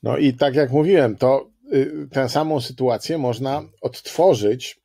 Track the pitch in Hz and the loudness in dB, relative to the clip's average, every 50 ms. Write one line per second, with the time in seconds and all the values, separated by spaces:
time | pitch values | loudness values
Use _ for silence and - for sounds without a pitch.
0 | - - 123 143 156 139 123 123 143 143 127 143 147 127 127 147 151 170 202 175 | -2 -2 0 2 2 0 2 2 0 0 2 0 0 2 2 0 2 4 4 4
1 | 139 117 104 - - 127 135 - - - _ _ _ 269 - 139 135 147 156 156 | 4 2 0 0 2 2 2 2 0 -6 _ _ _ -2 0 0 0 0 -4 -10
2 | 147 135 123 139 135 123 - 143 156 156 156 143 120 - 131 - 131 127 117 110 | -12 -6 -4 -2 -2 -2 -2 -2 -2 -2 -2 -4 -4 -6 -8 -2 -2 0 0 -2
3 | - - 165 165 139 127 120 - 135 135 135 151 156 - _ _ - - - - | -4 -6 -6 -4 -2 -4 -4 -4 -4 -6 -6 -6 -8 -12 _ _ -8 -8 -8 -8
4 | - - - - 165 190 160 110 101 104 113 127 - - - _ _ | -18 -14 -2 2 4 4 4 4 2 -2 -2 -2 -6 -14 -18 _ _